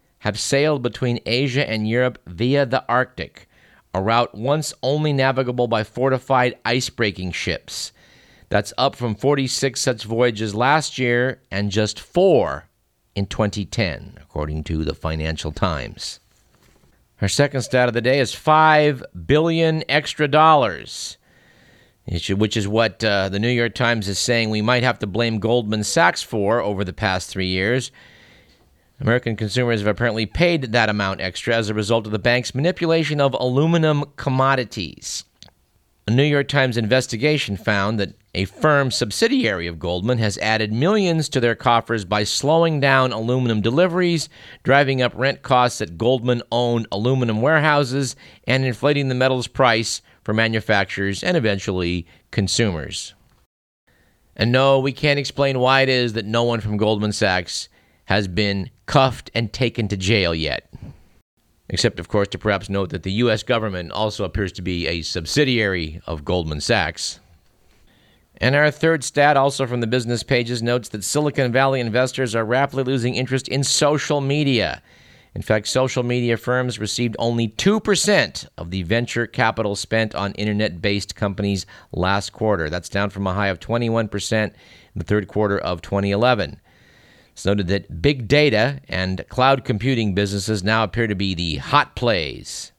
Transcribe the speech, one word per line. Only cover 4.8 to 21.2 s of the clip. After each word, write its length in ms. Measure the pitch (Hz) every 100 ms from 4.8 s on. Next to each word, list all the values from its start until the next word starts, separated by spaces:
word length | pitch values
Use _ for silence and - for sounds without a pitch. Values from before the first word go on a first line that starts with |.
only 300 | 127 151 151
navigable 560 | 139 131 131 123 123 120
by 160 | 113
fortified 760 | 107 - 131 131 - 131 127 -
ice-breaking 680 | 117 127 - - 110 92 92
ships. 600 | - - 80 - - - - _ _ _ _ _
That's 260 | 101 - -
up 200 | 135 -
from 180 | 120
forty-six 680 | 104 135 143 131 - 135 113
such 220 | - 117
voyages 540 | 107 113 123 104 110 101
last 420 | 127 156 - -
year 440 | 120 120 127 - _
and 220 | 95 101
just 300 | 101 107 -
four 680 | - 175 190 139 82 71 - _ _ _ _
in 120 | - 98
twenty 380 | - 104 104
ten, 540 | 92 - 95 73 - -
according 440 | - 73 76 78
to 180 | 76 80
the 140 | 78 -
Financial 560 | 80 80 80 80 76
Times. 680 | 76 92 76 57 - - - _ _ _ _ _ _ _ _ _ _
Our 60 | 101
second 360 | - 143 131
stat 260 | - 127 123
of 60 |
the 60 | 117
day 200 | 117 139
is 120 | 120
five 680 | - - 156 156 151 151 131 - 87 80
billion 560 | 147 165 165 160 160 -
extra 400 | 147 147 - 151
dollars, 880 | 147 160 151 113 78 52 - - -